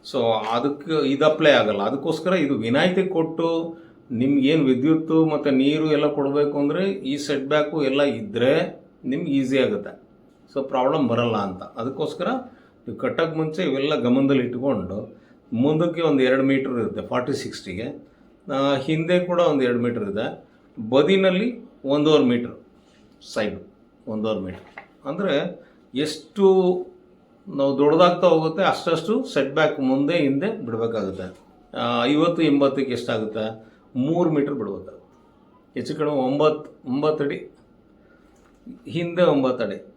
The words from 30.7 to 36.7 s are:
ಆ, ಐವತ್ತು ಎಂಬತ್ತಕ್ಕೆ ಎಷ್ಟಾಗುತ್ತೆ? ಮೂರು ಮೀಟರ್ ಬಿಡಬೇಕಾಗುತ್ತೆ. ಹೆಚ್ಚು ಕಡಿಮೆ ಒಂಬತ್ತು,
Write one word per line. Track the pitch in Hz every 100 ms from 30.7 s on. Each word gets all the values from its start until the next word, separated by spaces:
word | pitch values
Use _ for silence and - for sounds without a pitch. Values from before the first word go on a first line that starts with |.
| 110 113 110 95 92 92 - _ _ _ 120
ಆ, | 120 120
ಐವತ್ತು | 123 151 170 170
ಎಂಬತ್ತಕ್ಕೆ | 156 139 139 139 127
ಎಷ್ಟಾಗುತ್ತೆ? | 117 - 113 107 110 110 113 - _ _ 123
ಮೂರು | 139 175 170
ಮೀಟರ್ | 151 135
ಬಿಡಬೇಕಾಗುತ್ತೆ. | 135 101 92 - - - _ _ _ _ _ _
ಹೆಚ್ಚು | 127 113 147
ಕಡಿಮೆ | 151
ಒಂಬತ್ತು, | 143 127 143 156 151 -